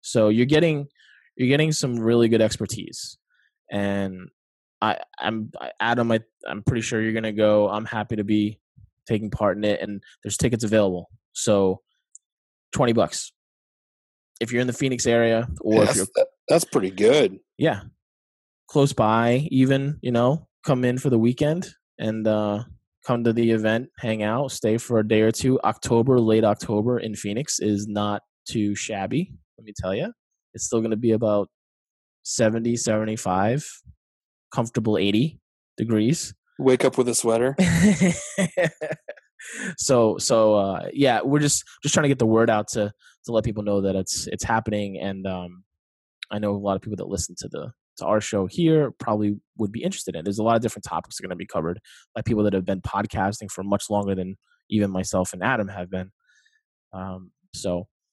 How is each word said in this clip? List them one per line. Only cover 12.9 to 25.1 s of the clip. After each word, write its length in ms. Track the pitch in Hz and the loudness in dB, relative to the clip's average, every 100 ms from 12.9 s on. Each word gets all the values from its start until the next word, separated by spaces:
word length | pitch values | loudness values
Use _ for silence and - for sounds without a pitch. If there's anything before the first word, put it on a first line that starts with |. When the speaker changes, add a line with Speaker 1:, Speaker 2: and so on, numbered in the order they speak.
Speaker 1:
bucks 400 | 113 90 - - _ _ _ _ _ _ _ _ _ _ _ | 4 2 -2 -12 _ _ _ _ _ _ _ _ _ _ _
if 140 | 113 | -4
you're 80 | 120 | -2
in 60 | 127 | -2
the 60 | |
Phoenix 320 | 127 139 123 123 | -2 -2 0 2
area, 420 | 117 117 113 120 - | 4 4 2 -2 -6
or 140 | - 110 | 2 4
Speaker 2:
Yeah, 40 | |
Speaker 1:
if 60 | 104 | 4
Speaker 2:
that's, 100 | - | 2
Speaker 1:
you're 100 | 190 - | -2 0
Speaker 2:
that, 100 | - _ - | -2 _ 0
that's 160 | 165 | 2
pretty 260 | - 131 95 | 2 -2 -2
good. 480 | 95 107 147 110 95 _ _ | 2 4 6 4 0 _ _
Speaker 1:
Yeah. 240 | 160 104 - _ _ _ _ _ _ _ _ | -2 -2 -10 _ _ _ _ _ _ _ _
Close 240 | 147 139 | 2 2
by, 560 | - 110 110 117 123 151 | 2 2 4 4 2 0
even, 480 | 131 131 135 139 151 | 2 4 2 0 -6
you 100 | 123 | -2
know, 340 | 117 123 156 - _ | 2 2 0 -4 _
come 220 | - 131 | -2 2
in 140 | 123 127 | 2 0
for 100 | 143 | 2
the 100 | 120 | 4
weekend 500 | 117 123 147 165 - - _ - | 2 2 0 0 -6 -14 _ -8
and, 280 | 110 110 110 | -6 -2 0
uh, 360 | 107 107 104 117 - _ _ - | 0 0 -2 -6 -16 _ _ -4
come 180 | 123 | 0
to 80 | 117 | 2
the 200 | 113 117 | 2 2
event, 360 | 113 107 113 131 - | 2 2 0 -2 -10
hang 240 | 120 110 | -6 -2
out, 300 | 107 117 139 | -2 -2 -4
stay 240 | - 110 113 | -4 -2 -2
for 220 | - 117 | 0 0
a 100 | |
day 140 | 107 | 2